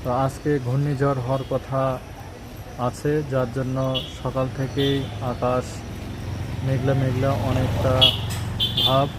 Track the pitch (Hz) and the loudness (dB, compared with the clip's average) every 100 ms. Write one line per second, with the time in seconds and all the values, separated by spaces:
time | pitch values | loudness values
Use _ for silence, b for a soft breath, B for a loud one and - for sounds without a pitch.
0 | 131 123 135 - 151 147 123 131 143 135 | 0 2 2 0 0 0 2 0 2 2
1 | 139 135 123 135 131 135 - 135 135 127 | 2 2 0 -2 0 -2 0 0 0 0
2 | - - - - - - - - 123 - | -6 -14 -14 -14 -14 -12 -12 -4 -2 0
3 | 147 151 143 131 123 127 127 131 131 131 | 0 0 0 0 0 -2 -2 0 0 -2
4 | 123 - 131 131 127 135 135 - 139 139 | -4 -6 -4 -2 -2 -2 -4 0 2 2
5 | 135 - 123 120 123 127 123 - - - | -2 -4 -4 0 2 0 -2 -8 -8 -8
6 | - - - - - - 135 135 131 135 | -8 -8 -6 -6 -4 -2 0 2 2 2
7 | 131 131 135 139 135 131 131 - 135 131 | 2 2 2 2 2 2 2 2 4 6
8 | - - - - - - - - - 139 | 6 4 -4 -4 -4 -2 -2 2 4 4
9 | 143 | 2